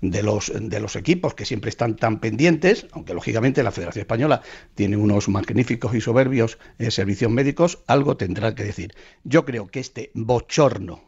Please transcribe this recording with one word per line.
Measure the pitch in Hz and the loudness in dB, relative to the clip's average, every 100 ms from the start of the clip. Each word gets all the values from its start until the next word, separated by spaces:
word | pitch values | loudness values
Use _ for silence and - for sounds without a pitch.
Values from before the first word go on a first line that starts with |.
de | 92 104 | -2 0
los, | 107 104 - | 0 0 -2
de | 110 110 104 | -6 -4 -6
los | 107 | -6
equipos | 104 101 175 151 | -2 0 0 -2
que | - | -6
siempre | 104 107 113 | -6 -6 -6
están | - 120 107 | -2 -2 0
tan | 113 110 | -2 0
pendientes, | 113 110 165 160 180 220 - | -2 2 4 4 4 2 -2
aunque | - 80 | -14 -8
lógicamente | 87 - 110 127 147 | -6 -4 0 2 2
la | 113 | 0
Federación | - 85 110 | -2 -6 -6
Española | 95 117 151 120 - - - | -4 0 2 0 -2 -20 -10
tiene | - 101 104 | -2 0 2
unos | 104 104 101 | 4 4 2
magníficos | 101 - 113 120 113 117 | 0 0 0 0 -2 -2
y | 113 | -2
soberbios, | 113 117 131 131 113 - - - | 2 4 4 2 0 -4 -18 -8
eh, | 113 | -4
servicios | - 98 98 113 | -2 -2 0 0
médicos, | 117 139 139 175 - - | 2 0 2 0 0 0
algo | 135 139 135 | 2 2 0
tendrá | 107 98 110 | -4 -2 -4
que | - | -4
decir. | 101 98 92 - - _ | -6 -8 -12 -14 -20 _
Yo | - 151 | 0 2
creo | 143 120 95 | 2 -4 -8
que | 135 | -10
este | 127 - 110 | -10 -12 -12
bochorno | 110 110 120 - - 143 104 85 80 | -6 0 0 0 4 4 2 -8 -14